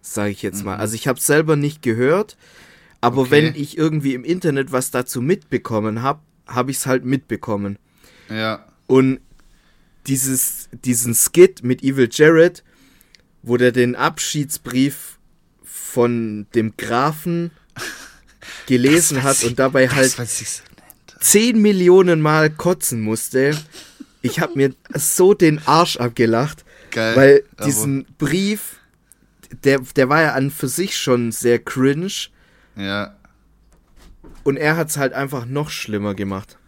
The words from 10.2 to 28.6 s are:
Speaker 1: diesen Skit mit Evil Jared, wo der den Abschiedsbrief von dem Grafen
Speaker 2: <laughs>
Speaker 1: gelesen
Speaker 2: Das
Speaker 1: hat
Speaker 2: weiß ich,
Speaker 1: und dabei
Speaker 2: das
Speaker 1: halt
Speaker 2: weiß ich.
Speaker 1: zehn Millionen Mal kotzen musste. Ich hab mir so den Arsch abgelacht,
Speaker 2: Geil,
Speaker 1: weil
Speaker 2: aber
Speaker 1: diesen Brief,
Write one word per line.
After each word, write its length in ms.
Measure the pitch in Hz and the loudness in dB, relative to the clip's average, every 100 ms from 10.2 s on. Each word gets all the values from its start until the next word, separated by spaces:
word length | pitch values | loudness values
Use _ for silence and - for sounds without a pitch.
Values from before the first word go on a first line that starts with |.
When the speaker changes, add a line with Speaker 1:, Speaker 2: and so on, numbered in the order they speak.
| 131 127 - - - 117 | -2 -2 -4 -8 -16 -12
Speaker 1:
diesen 300 | 127 117 120 | -4 -4 -2
Skit 480 | 113 - - 185 - | -2 0 6 6 6
mit 200 | 123 127 | -4 -2
Evil 260 | 135 135 120 | -2 0 0
Jared, 520 | - 151 165 170 - _ _ _ _ _ _ _ _ | 4 6 6 4 2 _ _ _ _ _ _ _ _
wo 140 | 117 120 | -4 2
der 140 | 123 | 2
den 220 | 120 123 | 2 0
Abschiedsbrief 1200 | 120 143 165 - 151 143 - 127 123 139 135 - - _ _ _ _ | 2 -2 -2 -8 -6 -6 -8 -6 0 0 -2 -18 -20 _ _ _ _
von 840 | - - - - 120 120 113 107 104 | -20 -18 -10 -2 0 0 -6 -8 -4
dem 220 | 120 110 - | -2 -2 -6
Grafen 760 | 110 117 143 156 180 170 170 _ _ - | -6 -2 -2 -4 -6 -6 -6 _ _ -16
Speaker 2:
<laughs> 880 | - - - _ _ _ - - - | -14 -14 -20 _ _ _ -20 -20 -2
Speaker 1:
gelesen 500 | 127 127 160 - 139 | 2 4 4 2 0
Speaker 2:
Das 80 | |
Speaker 1:
hat 60 | 139 | 0
Speaker 2:
weiß 120 | 131 | 0
ich, 40 | 117 | -2
Speaker 1:
und 80 | 123 | 0
dabei 280 | 131 131 131 | 0 2 2
Speaker 2:
das 80 | |
Speaker 1:
halt 240 | 139 131 - | 4 0 0
Speaker 2:
weiß 220 | 120 - | -8 -8
ich. 200 | 110 - - - - - _ _ | -8 -12 -14 -20 -20 -20 _ _
Speaker 1:
zehn 400 | - 208 233 220 | 2 4 4 2
Millionen 580 | 208 196 180 185 180 165 | 4 4 6 6 6 4
Mal 300 | 151 156 156 | 2 2 2
kotzen 500 | 151 175 185 - 120 | 0 -2 -2 -4 -4
musste. 560 | 107 110 - 127 139 151 151 - - _ - _ | -4 -4 -4 0 0 -2 -8 -20 -20 _ -20 _
Ich 180 | 123 143 | -6 -4
hab 160 | 170 339 | -4 0
mir 180 | 135 131 _ | 0 -2 _
so 400 | - - - 185 | -6 -4 2 4
den 260 | 202 165 151 - | 6 4 2 2
Arsch 300 | 151 170 - | 2 2 0
abgelacht, 680 | 120 117 113 113 143 - _ _ - | -6 0 2 2 -2 -6 _ _ -12
Speaker 2:
Geil, 260 | 120 113 117 | -4 0 6
Speaker 1:
weil 280 | 139 139 - - | 8 8 6 -8
Speaker 2:
aber 100 | - | -4
Speaker 1:
diesen 400 | 107 139 135 135 _ | -2 -2 -4 -6 _
Brief, 580 | 143 165 196 208 | -4 -2 -2 -4